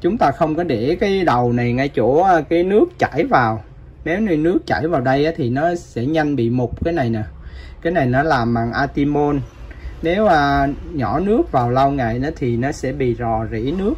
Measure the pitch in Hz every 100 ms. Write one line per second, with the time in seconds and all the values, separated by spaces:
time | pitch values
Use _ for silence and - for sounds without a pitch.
0 | 175 226 151 - 156 156 175 117 127 175
1 | 208 196 165 123 123 120 120 123 139 135
2 | 113 147 190 170 139 170 185 208 349 -
3 | 120 143 269 165 117 110 - - - -
4 | 151 185 220 151 160 208 - - 156 156
5 | 127 139 143 - 123 131 170 175 - 117
6 | 123 160 151 139 117 123 120 - 165 170
7 | 120 110 104 - - - - - - 180
8 | 127 127 160 135 117 117 117 113 139 -
9 | 143 147 147 143 123 - - - - -
10 | 160 190 214 156 143 139 139 - - 151
11 | 98 135 196 233 339 135 120 127 139 139
12 | 117 120 143 - 131 117 131 151 131 143
13 | 127 113 117 110 110 113 127 185 196